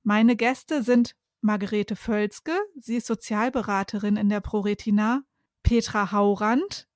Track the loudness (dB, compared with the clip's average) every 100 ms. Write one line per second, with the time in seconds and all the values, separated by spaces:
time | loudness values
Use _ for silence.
0 | 0 4 4 4 0 -2 -4 -2 2 2
1 | 2 -4 _ _ -2 -2 -2 -2 -2 -6
2 | -4 -2 -2 -6 -6 -4 -4 -10 -6 -6
3 | -4 -6 -4 -2 -2 -2 -2 -2 -2 -4
4 | -2 0 2 0 -2 -2 -2 -4 0 0
5 | 2 0 -4 _ _ _ 2 2 2 -2
6 | 0 2 2 2 0 0 -2 -8 -16